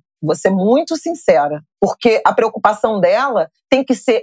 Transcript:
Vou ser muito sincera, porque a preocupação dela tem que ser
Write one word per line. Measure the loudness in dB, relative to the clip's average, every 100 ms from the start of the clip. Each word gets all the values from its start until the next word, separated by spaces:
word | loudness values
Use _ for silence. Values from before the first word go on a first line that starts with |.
| _ _
Vou | -4 0
ser | 0
muito | 2 2 2 0 -4
sincera, | -4 -6 -2 -2 -2 -4 -12 _
porque | -8 -2 0 2 0
a |
preocupação | 0 0 0 -2 0 -2 2
dela | 2 2 0 -2 -4 _ _
tem | 0
que | 2 -2
ser | 0 2